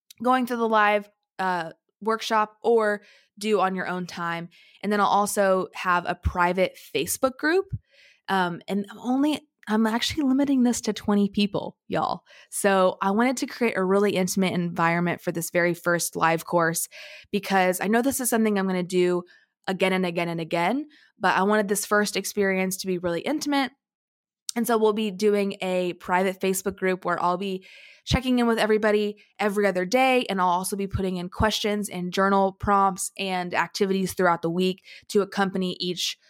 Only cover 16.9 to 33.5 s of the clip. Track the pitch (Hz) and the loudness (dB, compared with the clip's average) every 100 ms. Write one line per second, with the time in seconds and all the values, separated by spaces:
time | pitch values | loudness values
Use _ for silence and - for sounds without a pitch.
16.9 | - - - - 202 196 196 185 180 190 | -12 -20 -20 -6 -6 0 2 2 0 0
17.9 | 233 262 262 247 226 220 196 190 180 180 | 0 0 -2 0 2 2 2 0 -2 0
18.9 | 180 180 175 175 - _ _ - 185 190 | 2 2 0 -4 -20 _ _ -8 -2 0
19.9 | 185 180 175 170 165 160 170 175 262 302 | 0 -2 -2 -4 -4 -4 -2 0 -2 -6
20.9 | - _ _ 196 143 196 214 202 202 - | -16 _ _ 0 2 2 2 2 -2 0
21.9 | 208 208 - 196 208 196 190 190 185 190 | 0 0 -4 -4 -2 0 0 -2 -4 -4
22.9 | 180 180 170 - 302 294 277 247 - _ | -4 -2 -4 -2 -4 -2 -2 -2 -8 _
23.9 | _ _ _ _ _ - 240 233 226 220 | _ _ _ _ _ -10 -4 0 4 2
24.9 | 208 214 185 208 208 196 - 185 185 180 | 2 -2 0 2 2 -2 -4 -4 -2 -2
25.9 | 170 - 180 190 185 190 185 196 185 185 | -6 -2 0 0 0 -2 -2 -4 -4 -2
26.9 | 185 175 170 175 180 196 185 - - - | -2 -2 -2 0 -2 -4 -6 -10 -20 -20
27.9 | - - 262 254 247 233 226 208 214 214 | -18 -2 -2 2 2 2 2 2 2 2
28.9 | 208 208 208 _ - 208 202 202 185 180 | 2 0 -6 _ -4 -2 2 0 0 0
29.9 | 254 262 254 - 196 180 175 185 196 196 | 2 4 2 0 0 2 0 -2 -4 -4
30.9 | - 190 185 175 - 220 - 214 208 196 | -4 -4 -4 -8 -2 -2 0 -2 -2 -4
31.9 | 180 180 185 196 196 196 190 - 202 196 | -6 -4 0 4 4 2 0 2 4 4
32.9 | 190 - - 190 185 175 | 0 -8 -6 -4 -4 -2